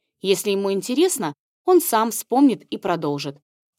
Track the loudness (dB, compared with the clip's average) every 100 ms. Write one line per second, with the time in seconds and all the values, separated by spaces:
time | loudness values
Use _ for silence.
0 | _ _ -2 0 -2 -2 -2 -4 -2 0
1 | 0 0 -6 -8 _ _ 2 2 4 0
2 | 0 -6 -2 2 4 2 -6 -6 -4 -2
3 | -2 -6 -8 -12 _ _ _